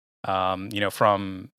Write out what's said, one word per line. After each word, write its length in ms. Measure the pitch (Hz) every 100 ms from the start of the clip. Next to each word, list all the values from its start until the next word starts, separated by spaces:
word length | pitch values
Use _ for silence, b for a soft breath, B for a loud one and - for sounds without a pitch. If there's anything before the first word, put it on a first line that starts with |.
| _ _ -
um, 400 | 95 92 92 98
you 60 | 101
know, 120 | 101
from 600 | - 113 101 98 95 98